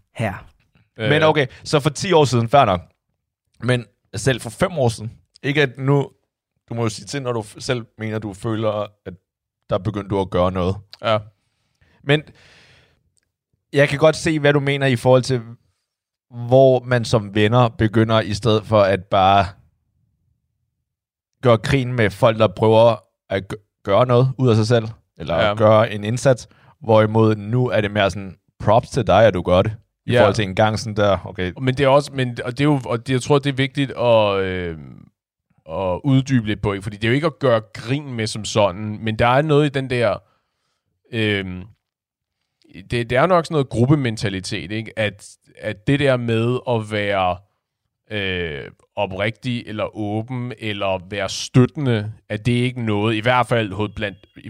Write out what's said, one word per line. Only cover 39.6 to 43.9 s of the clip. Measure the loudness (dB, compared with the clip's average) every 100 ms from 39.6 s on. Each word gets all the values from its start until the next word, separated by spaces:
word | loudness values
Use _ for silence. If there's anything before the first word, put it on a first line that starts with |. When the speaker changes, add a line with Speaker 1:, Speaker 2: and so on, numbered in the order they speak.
| 0
Speaker 2:
i |
den | -2 -4
der, | -2 -2 -2 _ _ _ _ _ _ _ _ _
øh, | -4 -2 -2 -4 -10 -16 _ _ _ _ _ _ _ _ _ _ -20 -8
det, | -6 -2
det |
er | 0 2
nok | 2 0
sådan |
noget | -2 -2
gruppementalitet, | 0 2